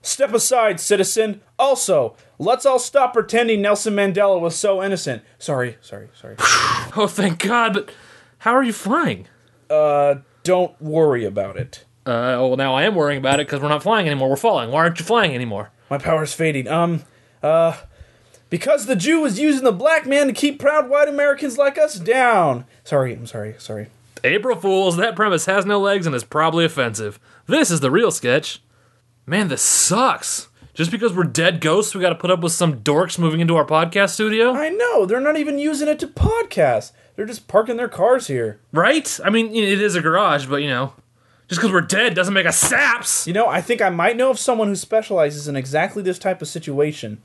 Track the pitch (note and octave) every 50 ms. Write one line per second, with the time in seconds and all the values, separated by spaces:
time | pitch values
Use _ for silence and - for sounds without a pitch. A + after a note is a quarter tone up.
0 | _ - - - C4+ G#3 A3 A#3 - - C4 B3 A3+ G#3+ G3 E3 - - G#3 G3
1 | G3 F#3 - - A3 G#3+ G3+ - _ _ _ _ B3+ C#4 C4+ B3+ - - F#3 D3+
2 | B2+ A2 - _ _ _ _ _ C#3 F#3+ B3 B3 - C#4 C4 B3+ B3 - - C#4+
3 | C4 B3+ C4 A#3 A3 - - A3+ A#3+ A3+ A3+ G#3 G3+ G3+ G#3 G#3 - A3 G#3 G3+
4 | G3+ G3 F#3 G3 G3+ G3+ F#3+ F3+ E3+ E3+ E3 - - G#3 G3 F#3 F#3+ G3 G3 E3+
5 | - D3+ B2+ A2 _ _ _ _ - - D3+ C3 B2 B2 A2+ _ _ - - G2+
6 | G#2 A#2 _ _ - - G#2 G#2+ - - - - - - - - - - - A3
7 | G#3 F#3+ - - G3 G3+ E3 E3+ - G3 A3+ A#3+ A#3 A3+ F#3+ G3+ - - - -
8 | - - - - _ _ _ _ - A3 A#3 C4 C4+ A#3+ G#3+ - - G3 A#3+ E4
9 | E4+ F3+ A2+ F2+ G2+ - _ _ _ _ _ _ _ _ D3+ D3+ D3+ D3+ D3 C#3+
10 | C#3+ C#3+ C#3+ C#3 C3+ _ _ _ _ D#3+ F#3 F3+ F3+ E3+ - _ D3+ D#3 D3+ D#3+
11 | D#3+ D3+ C3+ A#2+ A2+ G2+ G2 G2+ G2 G2 F#2+ F#2 E2+ - - - _ _ _ _
12 | _ - B2 A#2 A#2+ B2+ B2+ B2 C3 C3 B2+ B2+ C3+ C3+ C3 C3+ D3+ G#3 G#3+ F3
13 | D3+ C#3+ C#3+ C3+ C3+ C3 C#3 C#3+ D3 C#3 - C#3 C#3 D3 D3+ D3 C3+ F#3 A3+ A3
14 | F#3+ D#3 D3 C#3 C3 C3+ C3+ C3+ - A#3 G3+ D3+ A#2 A2+ B2+ D3+ D#3+ F3 E3+ E3+
15 | E3 - A3 A#3+ G#3+ E3+ C3+ A#2+ B2+ A#2 G#2+ G2 G#2+ - _ _ _ _ C#3 C#3
16 | - E3+ D#3+ D#3 D#3 C#3+ - - E3 D#3+ D3 C#3 B2+ G#2 D3 E3 E3+ E3+ E3+ D#3+
17 | E3 _ _ _ _ _ _ _ - D3 D#3 E3 E3 E3 D#3+ - - - _ _
18 | - _ _ _ _ _ _ - _ _ - E3+ - C4 D4+ C#4+ G#3+ G#3+ - F#3+
19 | E3 C4+ E4 E4 D#4 C#4 G3 G3+ D4 D#4 C#4+ C4+ B3+ B3+ G#3 F3 A#3+ D4+ D#4+ D#4
20 | D#4 C4 C#4 C#4+ D4 C4+ A#3 - - D4 C#4 C#4+ - C#4 D4+ D4+ D4 B3 C4+ D4
21 | D4 D4 C#4+ C#4+ C#4+ C#4+ C#4 C#4 D4+ C#4+ A#3 A#3 C#4+ C#4 C#4 D4+ D4+ D4+ - G3
22 | E3 F3+ A#3 C4 B3+ B3 A3+ G3 E3+ D3+ C3 A#2+ C3+ _ _ _ _ - D#3 C#3+
23 | C3 B2+ A2+ A2+ A#2 A2+ - A#2 G#2 G#2+ A2 - - - G#2+ G#2+ G#2+ - _ _
24 | _ _ _ - - C3 D#3 G#3 G3+ B3+ A#3 F3 F3 G3 F#3+ F#3+ G3 F#3 E3+ E3+
25 | F#3+ A3+ A3 E3 G#3+ G#3+ F#3 D#3+ - - F#3+ G3+ F#3+ G3 G#3 G#3 G3 G3 G3 G3+
26 | F3 E3 C#3+ B2 A2 _ - D3+ D#3 D#3+ D#3 E3+ E3+ D#3+ E3 D3 B2+ A#2 G#2+ G#2
27 | A2 G#2 G2+ - _ _ _ - _ - G3 D#4 D#4 - F3 D#3 C3+ C3 C3 F3+
28 | A#3+ G3+ - - - B2 B2 D3+ D3+ - - - _ _ _ _ _ _ _ _
29 | _ _ _ _ _ - D3 G3+ G#3+ E3+ C3+ - - - - - - - E3+ G#3+
30 | B3+ C4 D#3+ - - - - - - _ _ _ - - _ - D#3+ E3+ F3 A3
31 | G3 - D#3+ F3+ F3 D#3 A#2 D3+ D#3+ F3+ F#3 D#3+ - D#3 D#3+ G3 G#3 G3+ - G3
32 | F3+ F3+ E3+ E3+ - F3 F#3 F3 E3 F3 E3+ - F3+ E3 D3 A#2 G#2 D3 C#3+ D3+
33 | F#3 E3+ - - E3+ E3 D#3 D#3+ E3+ E3 E3+ E3 D3 - D#3 D#3 D#3+ E3+ E3 G3+
34 | G3 F#3+ G3 - G#3+ G#3+ G#3+ A3 A3+ B3 B3+ C4+ D4+ D#4+ F4 G#4 A#4 A#4+ A#4 -
35 | G3+ F3+ G#3+ B3 C4+ D4 D4+ D#4 D4 D4+ C#4 C#4 C#4+ D4+ D#4 C4+ D4 D4+ D4+ D4+
36 | E4+ - - - - G#4 A4 A#4 A4+ - - - D#3+ C#3 A#2+ A2 - - _ _
37 | _ _ _ - G#3+ G#3+ B3 A3 _ _ - G3+ A3+ A3+ A#3+ A3+ B3 A3+ - -
38 | F3 A3 B3+ C4 - - C#3 B2 A#2 A2 G#2 - _ _ - D3+ F3 A3 D4 D#4+
39 | C#4 - - - - G3 G#3 A3+ A3+ A3+ G#3+ A3+ G#3+ G3 G3 G3 G#3 G#3 F3 F3
40 | D3+ D#3 D#3+ F#3 G#3 F#3 D3+ D3 C3+ C3 C#3 C#3+ D3 D3 C3 B2 C3 C3+ - _
41 | _ _ _ _ _ _ _ _ _ _ F3+ E3 - A3 F#3+ F3+ E3 E3+ - G3
42 | A#3 B3 F3 F3 F#3 F#3 G3+ G3 F3+ E3 - - - - B3 A#3+ C#4+ C4+ A#3 A#3+
43 | - - - - - D#3+ E3+ G3+ A#3 G#3 C3+ E3+ E3+ - A#3+ A3 A3 F#3+ F3+ E3+
44 | E3+ G3 A#3+ A3+ B3+ C4+ B3+ - - - B3 A3+ A3 G3+ G3+ F3+ - - - A3
45 | A3 - G#3 F3+ D#3 D3 D3 D3 D3 D3 C#3+ C#3 C3 C3+ C3+ D3+ E3+ G3 - G#3
46 | G3 F#3 F3+ F3+ - G3 F#3 F3+ D#3+ - - E3+ D#3+ - C#3 C#3 D3 D3+ D3 -
47 | - A2 G#2 - _